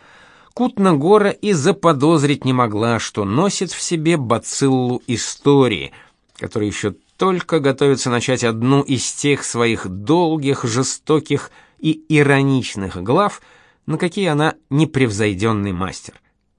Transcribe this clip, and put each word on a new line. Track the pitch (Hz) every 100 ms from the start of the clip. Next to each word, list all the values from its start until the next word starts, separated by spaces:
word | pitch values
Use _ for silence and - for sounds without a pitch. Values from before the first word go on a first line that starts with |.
| _ - - _ _
Кутна | - 254 - 190 147
Гора | 160 214 202
и | - 208
заподозрить | 170 151 196 170 139 147 165 143 139 131
не |
могла, | 127 117 104 117 113
что | - 113 98
носит | 120 196 - 185
в | -
себе | - 170 156 170
бациллу | 113 117 - - 139 131 123 123 -
истории, | 110 - - 143 143 127 87 67 - - _ _ -
которая | - 113 104
еще | - 107 101 _ -
только | 185 180 - 160
готовится | 139 131 143 135 131
начать | 120 120 123
одну | 117 113 123 139
из | 143 123 -
тех | - 147 135
своих | - 117 117 107 98
долгих, | 95 104 165 165 160 135 131
жестоких | 120 117 131 - - 156 143 139 - - _ _
и | 156 151 -
ироничных | 151 139 139 139 131 - 104 92 87
глав – | 95 160 208 - - _ _ _ -
на | 151
какие | 180 208 185
она | 147 156 - _
непревзойденный | 139 156 131 123 101 107 92 113 107 101
мастер. | 90 95 - - - _ _ _